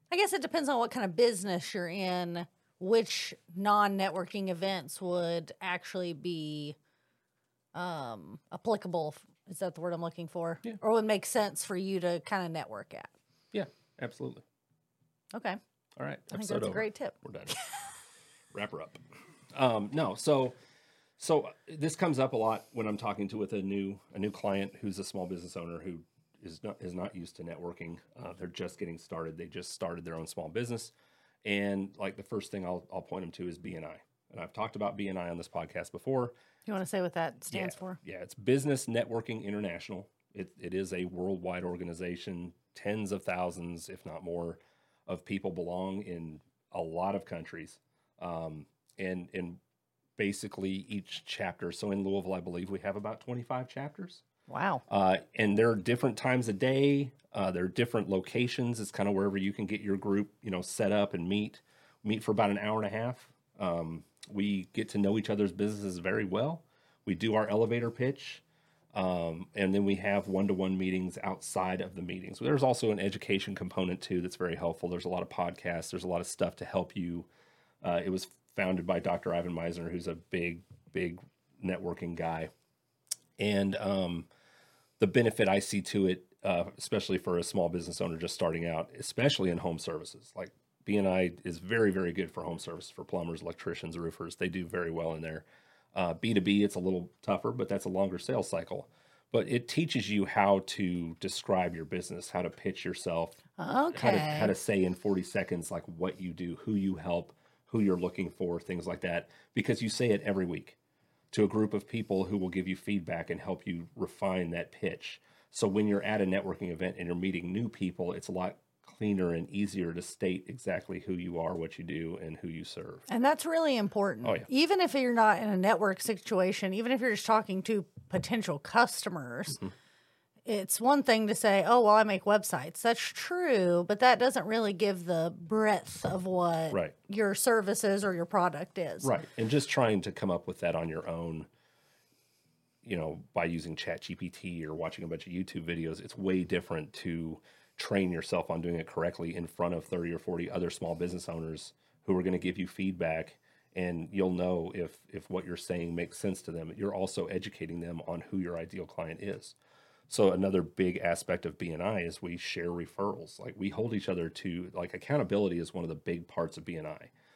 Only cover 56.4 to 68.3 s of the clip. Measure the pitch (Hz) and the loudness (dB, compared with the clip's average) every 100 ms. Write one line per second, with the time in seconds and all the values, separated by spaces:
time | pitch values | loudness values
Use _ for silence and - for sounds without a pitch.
56.4 | 113 98 127 135 143 143 139 - _ - | 2 2 4 6 6 6 2 -6 _ -2
57.4 | 95 90 92 90 117 117 90 95 90 120 | 0 2 0 2 2 2 2 0 0 0
58.4 | 123 - 120 117 104 - 101 98 101 98 | 0 0 0 -2 -4 0 2 4 2 2
59.4 | 95 - 101 104 104 98 101 98 104 _ | 0 -2 -2 -2 -2 -2 2 2 0 _
60.4 | 113 92 90 - 104 104 101 95 85 101 | -4 -4 -2 0 2 4 2 0 0 2
61.4 | 107 - _ _ - _ 107 107 107 104 | 0 -6 _ _ -20 _ -2 0 2 4
62.4 | 104 101 107 110 104 107 117 127 - _ | 4 4 0 0 0 -2 -2 -4 -12 _
63.4 | _ - 95 85 82 82 - _ - 101 | _ -4 -2 0 -2 -6 -12 _ -8 0
64.4 | 101 98 90 - 110 107 101 110 104 104 | 2 0 -2 -6 -2 2 4 4 2 2
65.4 | 101 87 104 104 101 90 90 107 101 98 | 2 2 -2 0 -4 -4 -2 0 0 0
66.4 | 135 165 - _ _ _ - 85 113 107 | 0 -2 -10 _ _ _ -2 0 2 2
67.4 | 104 107 113 120 117 113 127 139 - | 4 4 4 2 0 0 -2 -2 -8